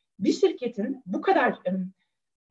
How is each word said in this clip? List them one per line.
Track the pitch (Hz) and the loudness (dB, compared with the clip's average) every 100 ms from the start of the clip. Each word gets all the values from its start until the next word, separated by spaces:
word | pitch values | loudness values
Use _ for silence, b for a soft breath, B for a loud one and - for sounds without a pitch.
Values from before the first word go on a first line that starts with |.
| _ - | _ -2
bir | 196 | 0
şirketin | - 359 - 240 - 247 - 180 | 4 2 2 -6 -4 -6 -6 -6
bu | 214 | -4
kadar, | 392 349 240 - 180 | 2 4 2 0 -4
em, | 190 185 _ _ _ _ _ - | -4 -6 _ _ _ _ _ 2